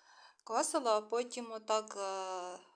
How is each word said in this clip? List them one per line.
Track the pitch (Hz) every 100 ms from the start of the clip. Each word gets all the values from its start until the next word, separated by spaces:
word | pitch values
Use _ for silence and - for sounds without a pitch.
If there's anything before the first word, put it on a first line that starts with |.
| _ - - _
Квасила, | - 226 302 320 240 214
а |
потім | 214 233 247 247 233
отак, | 220 220 220 214 202
е, | 196 190 190 185 180 180 -